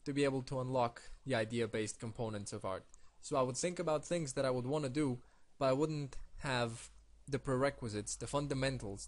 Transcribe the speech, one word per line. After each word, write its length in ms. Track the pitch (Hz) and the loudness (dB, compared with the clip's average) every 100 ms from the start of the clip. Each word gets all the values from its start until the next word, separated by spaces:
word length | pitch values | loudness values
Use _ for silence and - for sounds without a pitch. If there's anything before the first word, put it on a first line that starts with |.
| - | -4
to 80 | |
be 100 | 143 | 2
able 180 | 143 135 | 4 2
to 160 | 127 131 | -2 -2
unlock 440 | 127 127 117 - - - 135 | 0 2 2 0 -12 -10 0
the 100 | 120 | 2
idea-based 640 | 110 117 113 110 107 - | 2 2 0 0 -2 -4
components 540 | 117 107 113 107 101 | -8 -4 -4 -4 -6
of 120 | 107 98 | -6 -4
art. 200 | 95 - - - - | -4 -8 -20 -20 -16
So 160 | - 143 | -2 2
I 60 | |
would 140 | 127 123 | 2 2
think 200 | 175 180 | -2 0
about 280 | 170 151 - | 0 0 2
things 280 | 175 147 | -2 0
that 120 | 143 135 | 0 2
I 40 | |
would 160 | 127 123 | 2 0
want 200 | 151 139 | 0 0
to 40 | |
do, 300 | 135 147 123 - - - - | 2 2 0 -6 -20 -20 0
but 60 | 135 | 4
I 80 | |
wouldn't 440 | 131 156 151 139 - - - | 4 4 0 -4 -6 -8 -6
have 520 | 143 127 120 117 - - - - - | 0 2 2 -2 -12 -18 -20 -20 -6
the 100 | 131 | -4
prerequisites, 800 | - 127 139 139 120 104 110 - | 0 4 2 2 -4 -4 -4 -6
the 100 | 120 | -2
fundamentals, 800 | 143 143 135 135 123 113 98 | -2 0 0 0 0 -4 -6